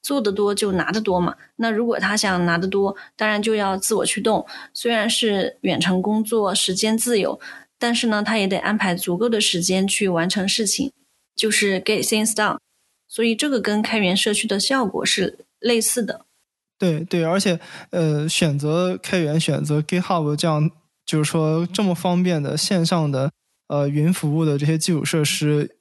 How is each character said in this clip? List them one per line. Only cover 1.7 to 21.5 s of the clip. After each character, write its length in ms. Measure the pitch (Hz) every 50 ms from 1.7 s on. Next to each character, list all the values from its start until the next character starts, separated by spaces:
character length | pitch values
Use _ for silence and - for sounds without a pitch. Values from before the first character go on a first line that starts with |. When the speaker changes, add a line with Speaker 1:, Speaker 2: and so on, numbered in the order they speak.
Speaker 1:
如 160 | 220 208 240
果 120 | 233 226 -
他 160 | 190 196 208
想 300 | 214 214 202 185 175 175
拿 140 | 170 170 170
得 100 | 185 190
多， 260 | 196 202 196 196 - - - - _
当 100 | - 220
然 160 | 214 214 208
就 120 | 208 226 220
要 240 | 208 202 196 190 190
自 160 | 190 - 226
我 100 | 202 -
驱 160 | - - 208
动。 260 | 196 226 214 - - - - - - - _
虽 180 | - - 240
然 160 | 233 220 208 226
是 480 | 226 - 240 220 202 196 175 - - _
远 180 | - 190 165 113
程 220 | 170 185 185 185
工 200 | 185 208 214 226
作， 320 | 220 214 233 226 208 190 185
时 200 | 202 - - 185
间 240 | 190 - 220 220 220
自 200 | 226 240 240 208
由， 220 | 180 - - - - - - - - _ _ _
但 160 | - 240 233
是 140 | 233 - 233
呢， 140 | 214 208
他 140 | 208 214 220
也 100 | 220 196
得 120 | 196 196 180
安 180 | - - 214
排 180 | 220 - 190 175
足 220 | 180 - - 180
够 100 | 175 226
的 140 | 240 226 208
时 220 | 214 - - 175
间 260 | 170 190 185 190 190 196
去 220 | - - 214 190
完 180 | 180 165 165 185
成 180 | - 214 185
事 200 | 196 - - 220
情， 260 | 185 - - - 277 _ _ _ _ _ _ _ _ _
就 160 | - - 220
是 300 | 208 - 214 202 190 185
get 260 | 190 - 214 - 247
things 280 | - 226 214 214 220 -
done。 240 | 220 214 196 - - _ _ _ _ _ _ _ _ _ _
所 160 | - - 226
以 100 | 233 226
这 140 | 214 294 302
个 140 | 277 233
跟 180 | 190 214 208 208
开 160 | 214 - 226
源 180 | 220 202 180 180
社 200 | 196 - 233 208
区 120 | - -
的 140 | 220 202 196
效 240 | 196 - 269 269 247
果 220 | 190 - - -
是 400 | - - - 190 - - - - _ _ _
类 220 | - 233 240 226
似 240 | 220 - - 247 220
的。 220 | - - - - _ _ _ _ _ _ _ _ _ _ _
Speaker 2:
对， 240 | 196 180 160 151 165
对， 200 | 180 - 175 165
而 160 | 160 175 196
且， 180 | 196 208 175 165 - - - - - _
呃， 360 | - 180 165 156 151 147 151 165
选 300 | - - 180 160 143 143
择 400 | 143 151 156 170 180 180 185 190
开 220 | - - - 185
源、 200 | 165 147 151 160
选 240 | 156 - 143 135 147
择 160 | 147 147 151
GitHub 560 | 151 - - 180 185 - 190 170 156 147 151
这 100 | 147 -
样， 240 | 165 156 151 151 170 - _ _ _ _ _ _
就 200 | - - 156 151
是 40 | 151
说 380 | - 165 156 156